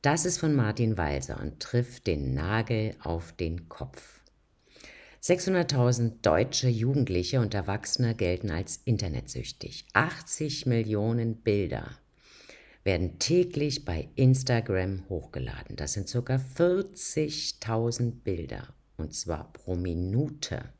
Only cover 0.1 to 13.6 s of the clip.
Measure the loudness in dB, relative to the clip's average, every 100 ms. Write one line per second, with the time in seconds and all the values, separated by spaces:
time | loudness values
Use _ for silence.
0.1 | 2 2 2 2 4 2 2 2 2 0
1.1 | -2 -4 -6 -8 -8 -2 -2 -2 -4 -2
2.1 | 0 0 -2 0 0 0 0 0 -4 -4
3.1 | -4 -4 -6 -4 -4 -10 -12 -12 -12 -20
4.1 | -20 _ _ _ _ _ -20 -20 -20 -20
5.1 | -10 0 2 4 2 2 4 4 4 0
6.1 | 2 4 4 2 2 0 2 2 2 2
7.1 | 2 2 2 2 0 -2 -4 -2 2 2
8.1 | 2 0 0 -2 -4 -4 -6 0 0 0
9.1 | -4 -6 -8 -8 -10 -12 -12 0 2 2
10.1 | -2 -8 -4 -4 -2 0 0 2 0 0
11.1 | 0 -2 -2 0 2 0 -4 -8 -14 _
12.1 | _ _ -20 -20 -20 -20 -6 0 2 0
13.1 | -2 2 4 4 0